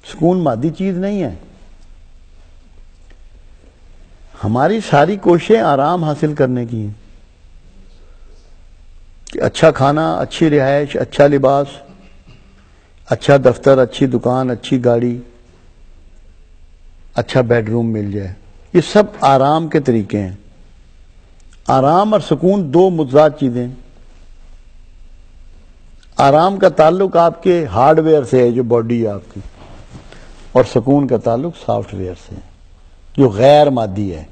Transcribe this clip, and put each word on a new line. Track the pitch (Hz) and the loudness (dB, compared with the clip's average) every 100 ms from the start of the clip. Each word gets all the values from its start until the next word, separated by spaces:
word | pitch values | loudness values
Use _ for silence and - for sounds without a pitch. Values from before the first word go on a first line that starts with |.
| - | -20
सुकून | - 160 185 | -2 0 0
मादी | 156 113 151 | -2 -2 -4
चीज | 156 190 175 | -4 -6 -4
नहीं | 196 202 | -6 -6
है। | 143 82 - - - - - - - - - - - - - - - - - - - - - - - _ - - - - - - | -6 -10 -20 -20 -20 -20 -20 -20 -20 -20 -20 -20 -20 -20 -20 -20 -20 -20 -20 -20 -20 -20 -20 -20 -20 _ -20 -20 -20 -20 -20 -10
हमारी | 101 117 151 220 | -4 0 0 0
सारी | 202 143 156 202 | 0 2 2 0
कोशिशें | 202 175 - 226 | 0 0 2 0
आराम | 175 143 147 180 | 2 0 0 -2
हासिल | 156 147 151 | -4 -4 -4
करने | 147 131 127 117 | -2 -2 -2 -6
की | 117 | -8
हैं | 104 104 - - - _ - - - - - - - - - - - - - - - - - - - | -10 -14 -20 -20 -20 _ -20 -20 -20 -20 -20 -20 -20 -20 -20 -20 -20 -20 -20 -20 -20 -20 -20 -20 -14
कि | - | -6
अच्छा | - - 160 | -4 2 2
खाना, | - 135 151 160 | 2 0 0 -2
अच्छी | 165 139 - 160 | -4 -6 -2 0
रिहाइश, | 147 131 143 143 - | 2 0 -2 -2 -6
अच्छा | - - 143 | -8 2 2
लिबास, | 143 135 139 143 - - - - - - - - - _ _ _ - - | 4 2 0 -2 -10 -20 -20 -20 -20 -20 -20 -20 -20 _ _ _ -20 -8
अच्छा | - - 139 | -4 2 4
दफ्तर, | 127 117 - 135 | 4 2 2 2
अच्छी | 123 - 135 | 2 0 -2
दुकान, | 123 123 127 127 | 0 -2 -2 -4
अच्छी | 117 - 135 | -6 -4 -2
गाड़ी, | 120 117 120 120 123 - _ _ - - - - - - - - - - - - - - - - | 0 0 -2 -6 -12 -20 _ _ -20 -20 -20 -20 -20 -20 -20 -20 -20 -20 -20 -20 -20 -20 -10 -6
अच्छा | - 131 | -2 -2
bedroom | 117 120 110 117 117 | 2 0 0 -4 -2
मिल | 107 104 | -4 -6
जाए, | 101 95 95 - - - | -8 -10 -14 -20 -20 -2
ये | - | -2
सब | 123 208 208 - | 0 0 0 0
आराम | 135 139 139 160 165 | 2 2 2 0 -2
के | 156 | -2
तरीके | 131 113 101 104 | 0 -2 -2 -6
हैं। | 95 95 - - - - - - - - _ - - - - | -6 -12 -20 -20 -20 -20 -20 -20 -20 -20 _ -20 -20 -18 0
आराम | 131 135 175 208 | 2 4 2 2
और | 208 | 0
सुकून | - 143 175 202 156 | 0 -2 0 0 0
दो | 147 190 | 2 2
मुतजाद | 170 139 135 156 | 2 2 4 4
चीजें | 147 135 120 123 | 2 -4 -4 -8
हैं। | 127 - - - - - - - - - - - - - - - - - - - - - - - - | -12 -20 -20 -20 -20 -20 -20 -20 -20 -20 -20 -20 -20 -20 -20 -20 -20 -20 -20 -20 -20 -20 -20 -16 0
आराम | 139 147 180 196 | 2 4 2 2
का | 190 | 0
ताल्लुक | 151 156 180 190 175 | 4 2 2 0 2
आपके | 170 160 185 175 | 0 0 0 0
हार्डवेयर | 147 95 135 160 160 156 | -2 2 4 4 4 2
से | 120 127 | 2 2
है, | 120 | 2
जो | 120 | 0
body | 117 120 113 120 | 0 -2 0 -2
है | 113 | -4
आपकी, | 101 92 98 - - - - - - - - - - - 127 | -6 -14 -20 -20 -20 -20 -20 -20 -20 -20 -20 -20 -20 -2 0
और | |
सुकून | 123 127 123 143 135 | 0 0 0 0 0
का | 117 | -2
ताल्लुक | - 117 170 | -2 -4 -6
सॉफ्टवेयर | 165 - 107 101 90 92 | -10 -6 -6 -6 -10 -12
से | 90 - | -12 -18
है, | 82 - - - - - - - - | -20 -20 -20 -20 -20 -20 -20 -12 2
जो | 135 | 2
गैर | 101 131 147 147 | 4 4 6 4
मादी | 131 107 95 98 | 0 -4 -6 -8
है। | 80 80 | -8 -16